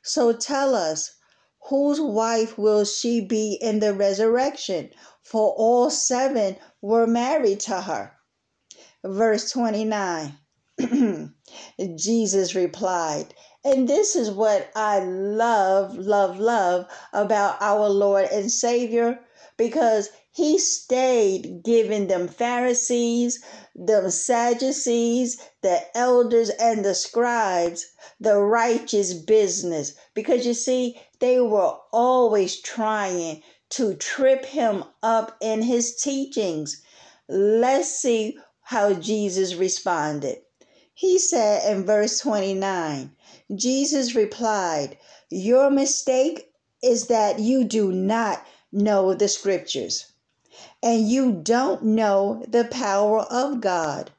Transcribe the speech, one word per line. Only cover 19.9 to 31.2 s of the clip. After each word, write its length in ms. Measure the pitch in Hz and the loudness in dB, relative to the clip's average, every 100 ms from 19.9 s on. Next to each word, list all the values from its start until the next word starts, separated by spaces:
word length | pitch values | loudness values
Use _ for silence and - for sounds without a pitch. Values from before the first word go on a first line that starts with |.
| 220 202 - _ | 2 -2 -12 _
he 260 | - 311 339 | -2 2 2
stayed 1040 | - - - 254 262 240 202 190 165 180 | 0 -4 -2 0 2 2 2 0 -8 -8
giving 440 | 214 233 208 214 190 | 2 2 2 -2 0
them 200 | 185 175 | -2 -2
Pharisees, 1160 | - 240 247 247 240 - 240 233 240 240 - - - - | -4 -4 0 0 0 0 0 0 0 -2 -4 -12 -20 -20
them 340 | - 180 214 185 | -6 2 2 2
Sadducees, 1300 | 170 - 190 240 233 262 285 - 233 233 240 240 - - _ | -4 0 0 2 0 -2 -2 0 0 2 0 -2 -6 -16 _
the 180 | 294 233 226 | 0 0 -2
elders, 540 | 233 247 247 233 226 220 | -2 4 4 4 2 2
and 340 | 208 233 220 | 0 0 2
the 120 | 196 | 0
scribes 920 | 180 - 240 240 240 202 180 170 170 - _ - _ | -2 -2 -2 0 0 0 0 -2 -4 -16 _ -20 _
the 180 | 214 202 | 2 4
righteous 760 | 202 233 233 233 - 208 185 | 4 2 2 0 0 -2 -2
business. 800 | 175 160 220 196 - 175 160 139 - _ | -6 2 4 4 -2 -4 -4 -6 -12 _
Because 300 | - 220 247 | -8 0 0
you 80 | 240 | 0
see, 460 | 233 - 254 247 240 - | -2 -2 0 -2 -6 -20
they 200 | _ | _